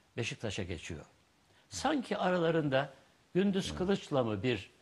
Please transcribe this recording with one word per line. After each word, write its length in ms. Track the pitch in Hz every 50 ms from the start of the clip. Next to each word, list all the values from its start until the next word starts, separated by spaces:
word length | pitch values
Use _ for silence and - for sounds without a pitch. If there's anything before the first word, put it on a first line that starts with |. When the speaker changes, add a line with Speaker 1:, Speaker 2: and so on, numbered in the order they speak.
| _ _ _ 123
Speaker 1:
Beşiktaş'a 460 | 117 107 - - - 110 98 - 101
geçiyor. 420 | 85 92 80 - - 82 73 - - - _ _ _ _ _ _ _ _ _ _ _
Sanki 460 | - - - 262 311 277 214 - 202 -
aralarında 760 | - 180 180 180 165 160 165 165 151 147 131 131 139 143 - - - _ _ _ _ _ _
Gündüz 340 | 175 202 202 185 196 - -
Speaker 2:
Evet. 100 | 78 -
Speaker 1:
Kılıç'la 460 | 185 180 196 196 - - 151 135 123
mı 200 | 113 107 101 98
bir 280 | 127 123 98 95 - - _